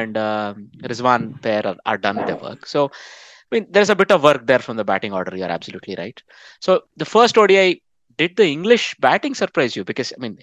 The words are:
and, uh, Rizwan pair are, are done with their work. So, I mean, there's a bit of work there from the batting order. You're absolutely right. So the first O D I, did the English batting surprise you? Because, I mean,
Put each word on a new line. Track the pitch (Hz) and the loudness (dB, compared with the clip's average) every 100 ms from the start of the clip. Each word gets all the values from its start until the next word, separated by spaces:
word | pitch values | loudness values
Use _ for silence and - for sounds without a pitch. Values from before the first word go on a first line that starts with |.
and, | 113 110 | -4 -4
uh, | 107 107 104 104 104 - 123 | -4 -4 -6 -10 -18 -16 -12
Rizwan | 117 123 120 113 - | -2 2 2 0 -8
pair | 113 107 107 | -4 -2 -2
are, | 90 - | -6 -4
are | 107 98 | -4 -2
done | 107 | -4
with | - | -6
their | 87 - | -8 -10
work. | - - 147 | -16 -6 -2
So, | 139 - - - - - - | -2 -6 -20 -20 -20 -20 -6
I | 226 | -4
mean, | 202 | 0
there's | 190 202 196 | 2 2 2
a | |
bit | 196 | 4
of | 185 143 | 4 4
work | 139 117 | 2 2
there | 127 - | 0 0
from | 110 | -6
the | 101 | -2
batting | 95 107 | -2 -4
order. | 98 92 90 | -6 -6 -8
You're | 90 85 | -6 -6
absolutely | - - - 92 | -10 -16 -14 -12
right. | 92 - _ _ - - | -12 -16 _ _ -20 -8
So | - 180 - - | 0 0 -2 -12
the | 156 214 | 0 4
first | 233 233 | 4 6
O | 202 | 6
D | 196 190 | 6 4
I, | - _ _ _ - | 0 _ _ _ -4
did | 165 185 | -4 2
the | 190 143 | 0 2
English | 190 240 - - 127 | 2 2 0 0 0
batting | 175 294 254 | 0 -2 -6
surprise | - - 127 107 | -4 -2 -2 -4
you? | 92 | -8
Because, | 113 123 - | -8 -8 -8
I | |
mean, | 123 95 | -12 -12